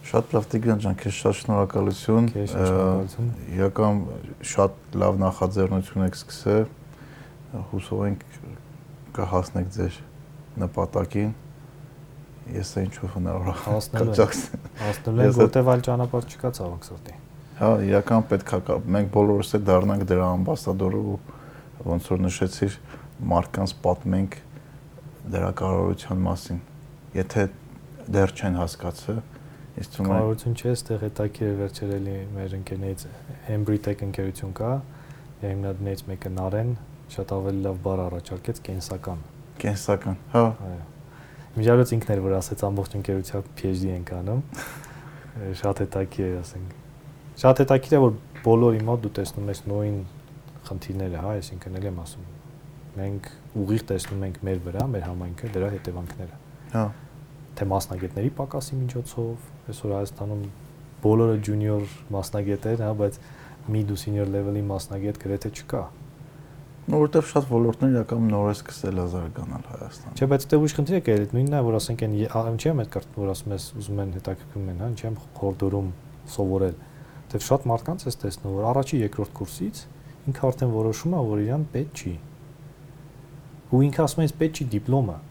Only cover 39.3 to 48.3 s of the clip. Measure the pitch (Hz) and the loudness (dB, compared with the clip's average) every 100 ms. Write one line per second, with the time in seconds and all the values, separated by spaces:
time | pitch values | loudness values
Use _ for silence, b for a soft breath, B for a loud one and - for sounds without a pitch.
39.3 | - - - 104 98 - 101 - 95 - | -16 -20 -4 -2 -2 2 2 2 -6 2
40.3 | 120 113 110 95 90 82 - - B B | 6 6 4 -8 -10 -12 -16 -20 B B
41.3 | B B - 107 120 123 113 - 101 95 | B B 2 6 8 8 2 2 0 2
42.3 | 95 - 104 101 101 92 101 98 95 92 | 0 0 -2 0 0 -2 -4 -2 -2 -2
43.3 | 101 98 - 98 95 95 90 87 90 92 | -6 -8 -4 -2 0 0 -2 -4 -6 -2
44.3 | 120 143 B B B B B B B B | -2 -4 B B B B B B B B
45.3 | - 98 92 101 98 92 98 95 - 95 | -10 -8 -2 -2 0 -2 -2 -2 -2 -2
46.3 | 90 85 92 92 - - - - - - | -2 -6 -10 -12 -12 -18 -20 -20 -18 -18
47.3 | - 127 131 135 135 - 151 131 104 - | 6 8 8 8 6 8 8 8 6 -8